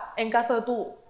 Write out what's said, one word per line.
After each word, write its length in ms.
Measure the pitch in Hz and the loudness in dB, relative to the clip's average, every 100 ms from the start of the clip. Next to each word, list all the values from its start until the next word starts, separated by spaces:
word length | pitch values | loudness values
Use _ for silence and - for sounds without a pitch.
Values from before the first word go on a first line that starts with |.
| - - | -6 -4
en 140 | 226 | 2
caso 240 | 233 240 233 | 2 4 0
de 60 | |
tú 320 | 233 233 - - | 0 -2 -4 -10